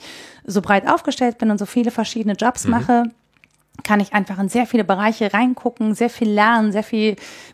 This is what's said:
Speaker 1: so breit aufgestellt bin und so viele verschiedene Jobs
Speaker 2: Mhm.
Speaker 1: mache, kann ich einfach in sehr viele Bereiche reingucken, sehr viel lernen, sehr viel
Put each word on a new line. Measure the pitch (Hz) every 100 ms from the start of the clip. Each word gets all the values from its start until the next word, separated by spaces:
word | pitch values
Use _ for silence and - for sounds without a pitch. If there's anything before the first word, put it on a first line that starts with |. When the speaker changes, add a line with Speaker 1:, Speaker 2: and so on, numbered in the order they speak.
| - - - - -
Speaker 1:
so | 190
breit | 180 196 -
aufgestellt | 339 294 - 247 233
bin | 220
und | 208
so | 202
viele | 247 240
verschiedene | - 214 226 208 190
Jobs | 233 - 254
Speaker 2:
Mhm. |
Speaker 1:
mache, | 233 240 240 233 - _ _ _ _ _ - -
kann | 208
ich | 190
einfach | 214 190 190
in | 196
sehr | 240 226
viele | 233
Bereiche | 180 190 214 220 208
reingucken, | 208 254 254 233 - 220 208
sehr | 233
viel | - 220
lernen, | 208 220 233 214
sehr | 202
viel | 208 220 214 196 - - -